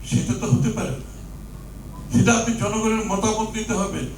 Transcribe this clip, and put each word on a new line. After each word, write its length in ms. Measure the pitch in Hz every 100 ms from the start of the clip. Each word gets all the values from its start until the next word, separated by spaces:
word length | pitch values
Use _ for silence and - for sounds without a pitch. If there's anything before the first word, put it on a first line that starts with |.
| -
সেটা 240 | - - 247
তো 40 | 233
হতে 160 | - 233 196
পারে 160 | 180 -
না। 80 | - - - - - - - - - - -
সেটা 180 | - 190 233
আপনি 120 | 226 226
জনগণের 400 | 202 220 220 220 196
মতামত 380 | 190 214 214 - 220
নিতে 180 | - 190
হবে। 200 | 196 80 -